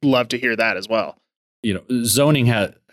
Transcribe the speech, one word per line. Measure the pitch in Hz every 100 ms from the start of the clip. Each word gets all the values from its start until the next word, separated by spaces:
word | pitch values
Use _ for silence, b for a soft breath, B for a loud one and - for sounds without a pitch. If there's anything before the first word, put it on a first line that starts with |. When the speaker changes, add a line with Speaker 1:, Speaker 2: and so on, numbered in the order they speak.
Speaker 1:
love | 143 127 117
to | 123
hear | 123 113
that | 113 92
as | 98
well. | 113 82 - _ _ _ _
Speaker 2:
You | 113
know, | 92 - 123
zoning | 117 113 143 147 120
ha-, | 113 98 - _